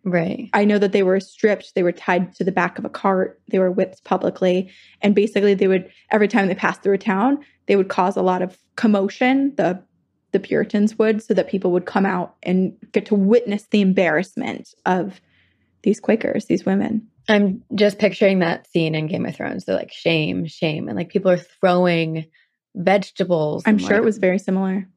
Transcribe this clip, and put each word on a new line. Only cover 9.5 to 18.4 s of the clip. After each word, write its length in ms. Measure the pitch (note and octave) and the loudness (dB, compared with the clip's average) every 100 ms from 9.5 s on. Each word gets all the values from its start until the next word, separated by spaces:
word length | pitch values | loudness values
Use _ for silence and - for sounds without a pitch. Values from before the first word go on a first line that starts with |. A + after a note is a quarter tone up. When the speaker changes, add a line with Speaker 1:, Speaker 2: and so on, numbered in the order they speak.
Speaker 2:
the, 260 | C4+ E3+ F#3 _ _ _ _ _ | 0 -2 -2 _ _ _ _ _
the 80 | F#3+ | -4
Puritans 580 | - D3+ A3 G#3 G#3+ - | -2 -2 0 0 0 2
would, 240 | A3 G#3+ | 0 0
so 120 | - | 0
that 140 | F#3+ - | -2 0
people 220 | F#3+ F#3+ | -4 0
would 160 | F3+ F3+ | -2 -2
come 180 | G3 | -2
out 300 | F#3+ F3+ E3+ _ | 0 -2 -6 _
and 340 | - F#3 F#3+ - - | -2 0 0 -6 -4
get 160 | G#3 G3 | -4 0
to 80 | |
witness 540 | G#3 F#3+ A#3 A#3+ G3+ - | 0 4 2 2 -8 -2
the 100 | G#3+ | 0
embarrassment 920 | F#3+ F#3+ F3 D#3 F#3+ - - - - _ - | 2 2 2 0 -2 -8 -8 -10 -16 _ -2
of 340 | F#3 F3+ - _ _ _ _ _ _ | -2 -4 -10 _ _ _ _ _ _
these 160 | - G#3+ | -2 -2
Quakers, 460 | - A3+ - - - | 0 0 0 -4 -2
these 200 | A3 - | -2 0
women. 400 | G3 - A3 - _ - | -2 -2 -6 -8 _ 0
Speaker 1:
I'm 340 | G#3 G3+ G3 _ G3 | 2 2 -2 _ 0
just 240 | G#3 G3+ | 0 2
picturing 400 | G#3 E3+ G3 F#3+ | -2 2 2 2